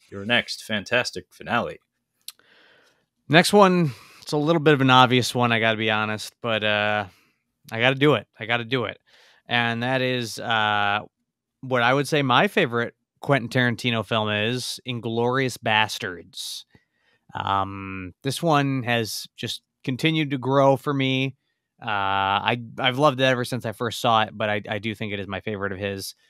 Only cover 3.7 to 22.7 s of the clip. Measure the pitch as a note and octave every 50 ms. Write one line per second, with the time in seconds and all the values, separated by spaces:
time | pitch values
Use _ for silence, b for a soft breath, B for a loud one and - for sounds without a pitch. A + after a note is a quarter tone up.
3.7 | F3+ F3+ E3 C#3 A#2 B B B B B B - D#3 D3+ D3 D#3 E3+ D#3+ C#3+ D#3
4.7 | D3+ C3 C3+ C3 B2+ B2+ B2+ A#2 B2+ B2 A2+ - - B2 A#2+ A#2 A#2 A2 A2+ A2+
5.7 | A2 G#2+ A2 A2 G#2+ G#2+ G#2+ G#2+ G#2+ G#2+ - - _ _ - A#2 A2 G#2+ G#2+ G#2+
6.7 | G#2 G#2 G#2 G#2 G#2 G#2 G2+ F#2 b b b b b b b b _ _ _ -
7.7 | A2+ A2+ A#2+ C3 C3+ C3+ C#3+ D3+ C3 G#2 - _ _ - A2+ G#2+ A#2+ A#2+ A#2 A2+
8.7 | C3 B2+ A2 F#2+ - _ _ b b b b b b b b - A#2+ A#2+ A#2 A#2
9.7 | A#2 A#2 A#2+ B2+ C3 C3 B2+ B2+ B2+ B2 A#2 G#2+ - G#2+ G2 A#2 A2+ A2 G#2+ G#2+
10.7 | G#2 G#2 G#2 G2+ G2+ G#2+ - - _ _ _ _ _ _ _ _ _ - - B2+
11.7 | C3 B2 A#2 B2 C3 C#3+ C#3 - D#3 C#3+ C#3 B2+ A#2+ C#3 F#3+ G#3 - A3 E3 A#2+
12.7 | A#2 A#2 A#2 G2+ - _ _ _ _ - - - C#3 B2+ A2+ A2+ - C3 B2 A#2+
13.7 | A#2 - - B2 A#2 A2+ G#2 - A#2 A2 G#2+ G#2 G#2 G#2 G#2 A2+ B2 B2+ - -
14.7 | - - - B2+ B2 A#2 G#2+ A#2 A2+ A#2 A#2 B2 B2 C3+ C3 B2 - - - A2+
15.7 | G#2+ G#2+ A2 G#2 - - A#2 F#2+ F2+ E2 - - - - - - - - - _
16.7 | _ _ _ _ _ _ _ _ _ _ _ _ - - - G2 G2 G2 G2 G2
17.7 | G2 G2 G2 F#2+ F#2+ F#2+ F#2 F2+ - _ - C3+ C3 - E3+ E3+ D3 C#3+ C#3 C#3
18.7 | C3+ C3 A2+ A#2+ A#2+ A#2 A2+ G#2 - - - - _ - B2 A2+ - - _ _
19.7 | _ _ - C#3+ B2+ A#2+ - D#3+ D#3+ D#3+ D#3 C3+ C#3+ C3 A#2+ C3 C3+ C#3 C3+ C#3
20.7 | C3+ C3 - D3+ C#3 C3+ C3+ C3 C3 C3 C3+ C3+ B2+ _ _ _ _ _ _ _
21.7 | _ - - A2+ G#2 G2+ G2 F#2+ G2 G2 G2 F#2+ G2 G2+ - G#2+ A#2+ A#2+ A#2 A2+